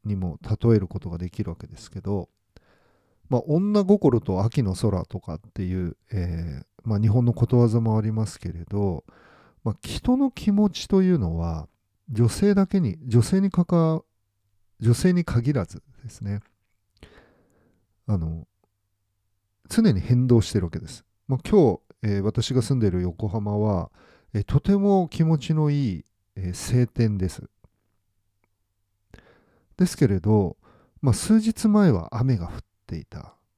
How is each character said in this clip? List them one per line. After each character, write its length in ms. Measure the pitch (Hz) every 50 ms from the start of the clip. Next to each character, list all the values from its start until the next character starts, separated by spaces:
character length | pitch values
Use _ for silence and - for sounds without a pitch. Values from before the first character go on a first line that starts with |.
| -
に 100 | 107 104
も 240 | 95 92 87 78 - -
例 320 | - 107 - - 117 113
え 40 | 107
る 80 | 95 87
こ 120 | - 95
と 100 | - 92
が 80 | 85 85
で 120 | 90 87
き 140 | - - 104
る 60 | 90
わ 80 | 82 -
け 100 | - -
で 80 | -
す 140 | - - -
け 100 | - 95
ど、 300 | 85 95 101 98 87 - _ _ _ _ _ - _ _ _ _ _ _ _ _ _ _ _ _ _ -
ま 120 | - 120
あ、 20 | - 160
女 360 | 151 165 190 208 208 208 196
心 380 | 185 202 208 - 151 123 113
と 220 | - - 95 92 98
秋 200 | 117 - - 123
の 120 | 95 92
空 280 | - - 110 95 90 82
と 140 | - - 92
か 160 | - - 82
っ 40 | 78 - - -
て 100 | - 98
い 220 | 90 92 92 90
う、 120 | 85 - _ _ - -
え 480 | 98 87 87 85 82 82 85 69 64
ー、 40 | - _ _ _ -
ま 120 | 113 107
あ、 40 | 101
日 80 | 107 110
本 160 | 101 127 120
の 80 | 120 113
こ 140 | - 120 -
と 100 | - 120
わ 100 | 120 117
ざ 140 | 107 120
も 160 | 113 113 110 110
あ 40 |
り 100 | 104 110
ま 140 | 110 110 110 101
す 120 | - -
け 140 | - 90 82
れ 100 | 82 85
ど、 400 | - 101 101 101 98 85 73 - _ - _ _ _ _ _ _ _ _ _ -
ま 100 | - 202
あ、 40 | - -
人 320 | - - - - - 254
の 160 | 262 277 262
気 200 | - - - 208
持 180 | 202 202 208 202
ち 180 | - - - -
と 140 | - 190
い 80 | 190 185
う 100 | 180 156
の 180 | 104 85 82 82
は、 300 | 82 85 82 80 76 - _ _ _ _ _ _ _ -
女 200 | 127 104 120 113
性 240 | - - 202 202 202
だ 140 | 202 196 190
け 120 | - 196
に、 180 | 170 113 87 - 135
女 160 | 127 107 123
性 200 | 113 - - 190
に 80 | 196 196
関 160 | - - 175 -
わ-、 340 | 175 170 165 160 160 160 - _ _ _ _ _ _ _ _ _ _ _ _ _ _ -
女 140 | 113 117 120
性 180 | - - 180
に 140 | 180 180 170
限 260 | - - 120 117 143
ら 140 | 143 135 90
ず 180 | - - 87 - _ - _ -
で 60 | 117
す 120 | - -
ね、 180 | - 98 101 104 - _ _ _ _ _ _ _ _ _ _ _ - - _ - _ _ _ _ _ _ _ _ _ _ _ _ _ _ _ _ _
あ 120 | - 107 92
の、 300 | 80 80 82 82 - _ _ _ _ _ _ _ _ _ _ _ _ _ _ _ _ _ _ _ _ _ _ _ _ -
常 240 | - - 226 202
に 80 | 123 95
変 280 | - - 127 123 127 127
動 120 | 120 117
し 140 | - - -
て 60 | 110
る 60 | 87
わ 60 | 85
け 80 | 80 80
で 80 | 80 78
す。 160 | - - _ _ _ _ _ -
ま 80 | 135
あ、 40 | 127 -
今 280 | - - 208 160 117 90
日、 40 | - _ _ _ - -
え 40 | 107 101 101
ー、 20 |
私 320 | 98 107 - - 113 - 127
が 80 | 127
住 160 | 113 - 139 127
ん 20 |
で 80 | 110 101
い 40 |
る 100 | 87 90
横 260 | 90 90 85 - - 101
浜 300 | 87 113 104 104 104 104
は、 340 | 107 107 101 90 82 - _ _ _ _ _ _ _ _ -
え 60 | 107
ー、 40 | 104
と 180 | - - 139
て 160 | - - 196 202
も 320 | 196 202 196 190 180 160
気 160 | - - 165
持 120 | 160 160 147
ち 160 | 127 - 160
の 160 | 156 151 147
い 280 | 143 143 139 113 92 80
い、 80 | - _ _ _ _ _ -
え 160 | - 92 90
ー、 20 | 90
晴 340 | - - - 117 123 123 113
天 300 | - - 117 110 104 95
で 100 | 95 90
す。 220 | - - - - _ _ _ _ _ _ _ _ _ _ _ _ _ _ _ _ _ _ _ _ _ _ _ _ _ _ _ _ _ _ _ _ _ - _ _ _ _ _ _ _ _ _ _ _
で 100 | - 185
す 120 | 180 - -
け 100 | - -
れ 120 | 98 92
ど、 380 | 80 104 110 107 98 87 - _ _ _ _ _ _ _ _ -
ま 100 | - 139
あ、 20 | 104
数 260 | - - - 214 220
日 280 | 214 226 220 - - 220
前 240 | 208 214 202 175
は 240 | 120 85 82 - -
雨 220 | 101 120 135 127 95
が 100 | 85 85
降 20 |
っ 20 | - - - _ _ _ _ -
て 100 | - 82
い 80 | -
た 300 | - - 80 - - _ _ _ _ _